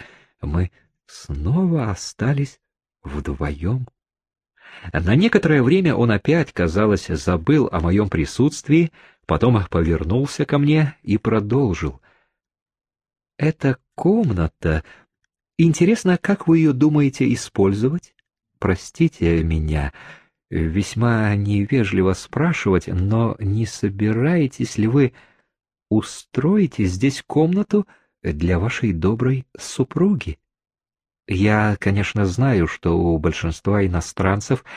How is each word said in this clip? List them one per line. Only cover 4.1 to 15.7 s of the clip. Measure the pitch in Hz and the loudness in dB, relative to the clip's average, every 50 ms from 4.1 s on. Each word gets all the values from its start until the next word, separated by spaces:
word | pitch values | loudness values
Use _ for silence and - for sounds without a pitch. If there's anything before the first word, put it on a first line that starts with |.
| _ _ _ _ _ _ _ _ _ _ _ - - - - 87 - | _ _ _ _ _ _ _ _ _ _ _ -20 -20 -18 -12 -6 -6
На | 82 85 87 110 | -2 0 2 2
некоторое | 156 202 233 - 196 - 160 156 143 120 | 4 4 4 4 4 4 4 2 4 4
время | 127 170 190 185 160 117 | 4 4 2 2 2 2
он | - 117 113 | 2 2 2
опять, | 107 101 - - 156 170 147 - - | 2 0 0 0 0 0 0 -2 -2
казалось, | - 87 82 78 101 110 107 101 92 - - | -2 -2 0 0 2 2 2 2 0 -2 -4
забыл | 85 76 - 90 87 80 80 - 151 151 120 - | -6 -4 -2 -2 -2 0 2 2 2 2 2 0
о | - 85 | -2 -2
моём | 80 85 92 101 107 98 | 0 2 2 2 0 0
присутствии, | - 82 73 - - - 123 151 - - - - 147 165 170 160 - _ - - _ _ _ | 0 -2 -2 -2 0 0 0 0 0 -2 -2 0 2 2 2 2 -2 _ -20 -20 _ _ _
потом | - - - 110 123 123 110 92 - | -2 0 2 2 4 2 2 0 0
повернулся | - 85 82 80 80 78 78 80 101 127 139 139 - - - | 0 0 2 2 0 0 -2 -2 -2 -2 -2 -4 -4 -6 -4
ко | - 143 143 | -2 0 0
мне | 143 147 156 156 156 143 - _ | 2 2 2 2 2 0 -2 _
и | _ - 101 107 | _ -2 -2 -2
продолжил. | - 113 113 110 104 104 117 139 139 107 87 - 80 71 67 - _ _ _ _ _ _ _ _ _ _ _ _ _ _ _ _ _ _ _ _ _ _ _ _ _ _ _ - | 0 0 0 0 0 0 0 0 0 0 -2 -2 -4 -8 -8 -10 _ _ _ _ _ _ _ _ _ _ _ _ _ _ _ _ _ _ _ _ _ _ _ _ _ _ _ -2
«Эта | 147 156 156 - - 139 127 - _ _ _ | -2 -2 0 0 0 0 0 -2 _ _ _
комната... | - - 165 208 233 214 143 98 90 82 82 - _ - 85 78 78 - - - - _ _ _ _ _ _ _ _ _ _ _ - | -2 0 2 2 2 2 0 0 0 0 -2 -2 _ -2 -2 0 -2 -2 -8 -14 -20 _ _ _ _ _ _ _ _ _ _ _ 2
Интересно, | 165 170 | 2 2